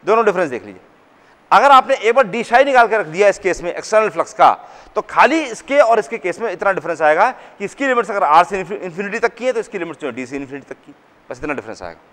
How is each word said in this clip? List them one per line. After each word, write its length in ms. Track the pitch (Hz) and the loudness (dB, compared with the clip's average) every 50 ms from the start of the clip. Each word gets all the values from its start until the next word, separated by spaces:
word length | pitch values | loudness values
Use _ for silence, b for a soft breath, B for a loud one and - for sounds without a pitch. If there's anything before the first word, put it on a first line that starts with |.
| _ | _
दोनों 200 | 160 214 226 233 | 0 0 2 2
difference 260 | 208 180 190 180 147 | 2 0 0 -4 -4
देख 140 | 123 110 98 | -6 -10 -12
लीजिए, 160 | 104 95 90 _ _ _ _ _ _ b b b b b b _ _ | -14 -20 -20 _ _ _ _ _ _ b b b b b b _ _
अगर 200 | 175 196 240 285 | 2 4 6 6
आपने 240 | 277 262 247 220 269 | 6 6 6 2 -4
एक 180 | - 190 220 240 | 0 0 0 2
बार 120 | 269 262 | 2 0
D 160 | 190 170 240 233 | 0 -2 -6 -4
शाई 200 | - 226 254 285 | 0 2 2 2
निकाल 240 | 285 262 254 233 220 | 4 4 2 2 2
के 100 | 220 220 | 0 -4
रख 80 | 180 | -4
दिया 220 | 156 156 180 202 202 | -4 -2 2 2 2
इस 100 | 190 - | 2 0
case 220 | - 185 165 - | -4 -4 -4 -4
में 100 | 160 175 | -6 -10
external 360 | - - 156 - 220 214 220 202 | -10 -10 -8 -2 0 0 0 0
flux 240 | 165 170 156 - - | -2 -4 -6 -6 2
का, 180 | - 170 135 101 - B B B B B B _ | 4 4 4 4 2 B B B B B B _
तो 60 | 214 | -8
खाली 380 | - - - 160 190 240 294 330 | -8 -4 2 2 2 4 2 -2
इसके 360 | 311 254 220 - - - 269 285 | -4 -6 -12 -14 -8 -2 2 2
और 180 | 285 220 233 220 | 4 4 4 0
इसके 200 | 208 - 233 208 | 0 -4 -10 -8
case 200 | - 180 165 - | -6 -6 -6 -6
में 100 | 226 220 | -8 -8
इतना 200 | 185 - 208 196 | -8 -4 -2 -2
difference 300 | 190 165 143 165 165 143 | -2 -2 -4 -6 -4 2
आएगा 280 | 160 151 156 165 208 247 | 2 2 4 4 2 0
कि 340 | 254 - - - - _ 202 | 0 -8 -20 -20 -14 _ -12
इसकी 220 | 190 - - 277 | -12 -6 -4 -2
limits 240 | 269 254 240 220 185 | 0 0 -2 -2 -4
अगर 140 | 214 202 185 | -4 -2 0
आर 200 | 147 151 - - | 4 4 4 4
से 160 | - 202 190 | 4 -2 -8
इन्फिनिटी 580 | 185 160 208 - - 185 160 175 202 202 196 233 | -6 -8 -10 -10 -10 -12 -10 -10 -8 -8 -6 -4
तक 160 | 220 233 - | -4 -4 -4
की 120 | - 233 | -4 -6
है 60 | 247 | -4
तो 80 | - 226 | -4 -4
इसकी 180 | 208 - - 196 | -8 -8 -8 -10
limits 220 | 170 170 151 _ | -10 -10 -10 _
जो 60 | 151 | -10
है 60 | 139 113 | -10 -8
D 120 | 127 131 | -8 -10
से 100 | 120 143 | -10 -10
infinity 300 | 139 139 123 139 139 131 | -12 -10 -12 -14 -18 -16
तक 100 | _ 131 | _ -20
की, 180 | _ _ - 143 _ _ _ _ _ _ _ | _ _ -20 -20 _ _ _ _ _ _ _
बस 80 | 131 123 | -14 -12
इतना 160 | 139 151 143 | -10 -8 -8
difference 280 | 120 101 110 101 - | -10 -10 -14 -16 -14
आएगा। 180 | 98 85 82 78 _ _ | -14 -16 -16 -18 _ _